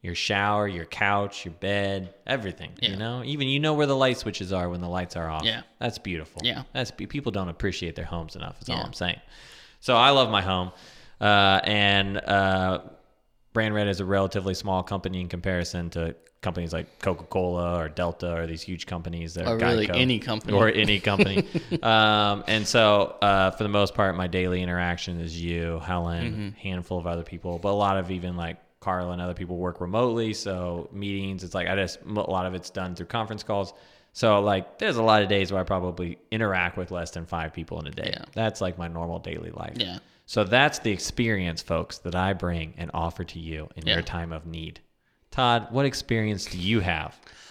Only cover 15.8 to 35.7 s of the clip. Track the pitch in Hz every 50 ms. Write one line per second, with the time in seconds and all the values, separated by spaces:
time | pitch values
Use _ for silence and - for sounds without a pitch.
15.8 | 87 85 - 85 82 82 69 - _ _ _ _ - - 85 90 87 82 82 80
16.8 | 80 - _ _ - 98 90 - 85 - - 95 90 90 87 87 87 87 87 87
17.8 | 82 78 78 - 90 87 82 - - 87 85 82 82 82 82 82 - - 92 85
18.8 | - - 92 87 85 87 85 85 82 82 82 87 82 117 117 113 - - 117 110
19.8 | 104 - 90 123 127 127 123 107 - - 113 107 - - 104 98 110 107 - 107
20.8 | 107 104 104 98 - 107 101 98 - 98 98 202 - - - 170 - - 175 -
21.8 | - 113 110 110 107 107 107 107 104 104 101 101 - - 107 110 104 - - 120
22.8 | 110 104 104 104 98 - - - 101 101 98 98 95 95 92 - 107 104 101 104
23.8 | 101 92 - - 104 95 87 87 92 90 85 92 92 92 90 90 90 87 87 90
24.8 | 87 87 87 87 - - 87 85 85 82 80 85 85 85 85 85 82 85 82 80
25.8 | 78 92 90 90 85 85 85 85 85 - 110 110 104 98 101 - - 98 92 90
26.8 | 87 - 92 90 82 87 85 85 82 - - 82 - 92 87 85 90 101 101 101
27.8 | 101 98 95 98 92 90 95 90 87 90 87 87 85 82 85 - _ _ _ _
28.8 | - 98 92 90 90 90 87 90 90 90 87 - 92 87 90 85 90 90 85 -
29.8 | 87 90 95 113 123 123 113 117 113 110 107 - - 101 95 90 90 87 85 87
30.8 | 80 - - 98 101 101 98 98 98 98 95 90 92 85 - 92 87 87 95 98
31.8 | 95 85 - - - - 104 104 95 - 92 92 92 92 90 92 87 - - 98
32.8 | 92 92 90 87 87 - - 120 110 107 113 101 - - 107 101 95 92 - -
33.8 | - - - _ _ _ _ - - 113 104 101 101 104 98 95 92 - - -
34.8 | - 214 151 117 113 113 107 107 104 92 101 98 95 90 98 92 92 -